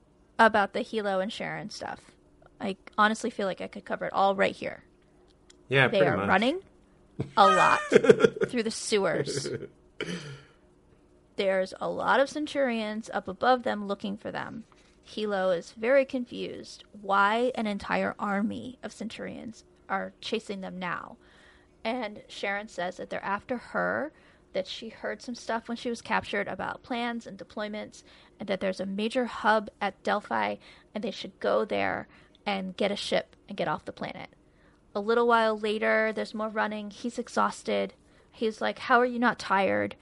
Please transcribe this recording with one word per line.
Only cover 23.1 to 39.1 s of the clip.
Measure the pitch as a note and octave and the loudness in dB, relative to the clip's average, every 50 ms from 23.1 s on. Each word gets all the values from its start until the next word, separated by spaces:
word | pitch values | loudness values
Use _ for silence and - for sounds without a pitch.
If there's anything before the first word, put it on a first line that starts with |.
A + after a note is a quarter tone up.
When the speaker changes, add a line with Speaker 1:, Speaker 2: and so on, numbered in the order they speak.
Speaker 1:
they're | F#3 - - | -8 -8 -4
after | G3 G3 G#3 - - B3+ A#3+ | -4 -4 -4 -4 -6 -6 -6
her, | - - - F#3 F3+ F3+ F#3+ A3+ C4+ D#4+ - - - - - _ _ _ - | -6 -4 -2 0 0 0 0 0 -2 -4 -8 -14 -20 -20 -20 _ _ _ -6
that | - - | -4 -4
she | - - - A#3 A3+ | -4 -10 -12 -12 -14
heard | - - - G#3 G#3+ G#3+ | -12 -8 -8 -8 -8 -8
some | - - A#3+ | -8 -10 -10
stuff | - - - A3+ A3+ - - | -8 -6 -4 -4 -4 -4 -6
when | A#3 | -8
she | - - B3 | -6 -4 -6
was | A#3 A3+ | -6 -6
captured | - - G#3 F#3+ - - - G3+ G3 - | -2 0 0 0 0 0 -4 -4 -2 -4
about | G3 F#3+ F#3 - - - | -4 -6 -6 -6 -6 -8
plans | - - C4 A#3 A#3+ A#3+ A#3 A#3 - | -8 -6 -6 -4 -4 -4 -6 -8 -10
and | - G3+ G3 | -12 -14 -14
deployments, | - - - A3+ G#3+ G#3 G#3+ G#3+ G#3 - - - - - - - - - _ _ | -16 -12 -8 -8 -8 -6 -8 -10 -10 -12 -16 -20 -20 -20 -20 -20 -20 -20 _ _
and | G#3+ G3 | -4 -4
that | F#3+ F#3 | -2 0
there's | G3+ F#3+ F#3+ - | 0 -2 -2 -2
a | F#3+ | -4
major | G3 G3 G3 G#3+ A3+ - C4 B3 | -4 -2 -2 -2 0 0 0 -2
hub | A3 - - - G#3+ G#3+ A3 G#3 G#3+ - _ | -2 -4 0 2 4 4 4 2 -2 -6 _
at | G#3 G3 - _ | -4 -4 -4 _
Delphi, | _ G#3 G3 G#3 - - A#3 A3 G#3 G#3 G#3 - - - - - - _ - | _ 0 0 0 0 -2 -2 0 0 -2 -2 -6 -10 -20 -20 -20 -20 _ -8
and | G#3+ G3 | -6 -6
they | G3 | -6
should | F#3+ - - F#3+ - _ | -8 -8 -12 -14 -10 _
go | - G3+ G#3 G#3+ A3 | 0 2 2 2 2
there | G3+ G#3 G3+ G3 - F2 - - - - - - _ _ _ _ | 0 0 -2 0 0 -2 -4 -6 -10 -16 -20 -20 _ _ _ _
and | G#3+ G3 F#3+ F#3+ F#3 F3+ | -4 -4 -4 -4 -8 -4
get | - G#3+ G3 | -2 -2 -2
a | G3+ | -2
ship | - - - A3 - - - - _ _ - | -4 -2 0 0 0 0 -2 -12 _ _ -12
and | G#3 | -6
get | - F3 D#3 | -4 -2 -2
off | D#3 F3 - | -2 -4 -6
the | - | -12
planet. | - - - D3+ - - - - - _ _ _ _ _ _ - _ _ _ _ _ | -10 -10 -10 -10 -10 -12 -16 -16 -20 _ _ _ _ _ _ -20 _ _ _ _ _
A | G#3 | -4
little | G3+ G#3+ A#3 A#3+ A#3+ A#3+ | 0 2 4 4 6 6
while | A#3 A3+ A3 A3 G#3+ G#3+ | 6 6 4 4 2 0
later, | G#3+ G#3+ G#3+ G#3+ A3 A3 A3 A3 A3 A3 G#3+ | -2 -2 -2 0 2 2 2 2 2 0 -2
there's | G#3+ G#3 - - | -4 -6 -6 -6
more | G#3+ A3 A3 | -6 -6 -4
running. | G3+ G#3+ G#3+ G#3+ G#3+ G#3+ G#3 G#3 | -2 -2 -2 -2 -4 -6 -10 -10
He's | - - - A#3+ - - | -12 -8 -8 -6 -6 -6
exhausted. | A#3 - - A3+ G3+ G#3 G3+ - - - G3+ G3+ G3 G3 - _ _ _ _ _ _ _ | -8 -4 0 0 0 0 0 -4 -4 -2 0 0 0 -2 -6 _ _ _ _ _ _ _
He's | _ - A#3+ A3 G#3+ - | _ -4 -2 -2 -2 -2
like, | A3 G#3+ G#3 - | -4 -4 -4 -4
"How | - - C4 A#3+ | 2 4 6 6
are | B3 | 6
you | B3+ | 4